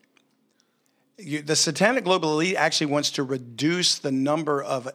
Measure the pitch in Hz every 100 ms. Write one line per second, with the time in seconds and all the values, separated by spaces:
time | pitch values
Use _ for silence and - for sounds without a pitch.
0 | _ _ _ _ _ _ _ _ _ _
1 | _ - 170 151 147 151 165 151 202 262
2 | 175 185 156 151 180 190 156 - 151 147
3 | 143 - 131 135 120 113 147 180 170 -
4 | 143 135 135 151 151 143 - 131 120